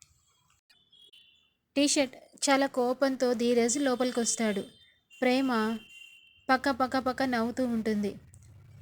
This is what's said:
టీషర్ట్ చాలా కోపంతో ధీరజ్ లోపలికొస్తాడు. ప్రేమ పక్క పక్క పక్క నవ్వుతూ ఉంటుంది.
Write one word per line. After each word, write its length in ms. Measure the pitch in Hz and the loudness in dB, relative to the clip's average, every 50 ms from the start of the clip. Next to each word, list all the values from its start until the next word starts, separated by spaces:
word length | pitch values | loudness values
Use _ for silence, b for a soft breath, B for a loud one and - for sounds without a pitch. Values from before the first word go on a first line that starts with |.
| - _ _ _ _ _ _ _ _ _ _ _ _ _ _ _ _ _ _ - - - - - - _ _ _ _ _ _ _ _ _ - | -20 _ _ _ _ _ _ _ _ _ _ _ _ _ _ _ _ _ _ -20 -20 -20 -20 -20 -20 _ _ _ _ _ _ _ _ _ 0
టీషర్ట్ 400 | 277 285 285 - 302 269 254 - - - - - - - 277 | 2 2 2 4 2 0 0 -4 -12 -20 -20 -12 -4 0 2
చాలా 160 | 269 269 277 | 2 2 2
కోపంతో 680 | 269 - 262 240 247 254 - 277 269 262 247 262 247 247 | 0 0 0 -2 0 0 0 0 0 0 0 0 0 0
ధీరజ్ 440 | 220 240 240 247 233 226 240 233 285 | 2 2 2 2 2 2 2 2 0
లోపలికొస్తాడు. 800 | 285 262 247 233 254 254 240 240 233 - - - 226 214 196 220 - - - - b b b b b _ - - | 0 0 0 0 0 -2 0 -2 -2 -2 -2 -2 0 -2 -2 -2 -6 -8 -12 -20 b b b b b _ -8 -2
ప్రేమ 580 | 247 254 254 262 269 254 226 220 214 220 226 220 - - - - - - - - _ _ _ _ _ - | 0 0 2 2 0 0 0 0 0 -2 -2 -6 -10 -14 -20 -20 -20 -20 -20 -20 _ _ _ _ _ 0
పక్క 200 | 262 262 - 285 | 0 2 2 0
పక్క 280 | 254 - 262 240 - 262 | -2 0 -2 -2 -2 -2
పక్క 240 | 233 262 247 - | -2 -2 -2 -2
నవ్వుతూ 440 | 269 262 247 226 226 240 240 262 262 | -2 -2 0 -2 -2 -2 -2 -2 -2
ఉంటుంది. 480 | 240 233 226 208 220 214 208 208 196 - - - - - - - - - - - - - - | -2 -2 -2 -2 -2 -2 -2 -2 -4 -6 -10 -16 -20 -20 -20 -20 -20 -20 -20 -20 -20 -20 -20